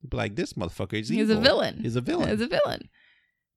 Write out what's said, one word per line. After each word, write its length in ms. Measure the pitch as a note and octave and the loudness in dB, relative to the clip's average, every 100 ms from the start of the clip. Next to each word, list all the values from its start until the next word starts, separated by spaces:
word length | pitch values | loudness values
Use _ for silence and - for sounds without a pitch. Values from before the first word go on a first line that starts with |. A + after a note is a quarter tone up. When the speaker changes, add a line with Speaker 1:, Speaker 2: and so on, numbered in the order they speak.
Speaker 1:
he'd 100 | C3 | -8
be 60 | B2+ | -4
like, 200 | G#2+ G#2+ | -4 -4
"This 160 | - | -6
motherfucker 460 | - F2+ - G2 G#2+ | -4 -6 -6 -6 -4
is 80 | A2 | -2
Speaker 2:
He's 200 | A3+ G#3+ | 2 4
a 40 | |
Speaker 1:
evil. 100 | A3 | 6
Speaker 2:
villain. 380 | A#3+ G#3+ - - | 6 4 0 -2
Speaker 1:
He's 140 | - A#2 | -2 -2
a 40 | |
villain." 280 | B2 F4 - | 0 0 0
Speaker 2:
He's 100 | G#3+ | 0
a 60 | A#3+ | 0
villain. 400 | - D5 - - _ _ _ _ _ _ | 0 0 -2 -10 _ _ _ _ _ _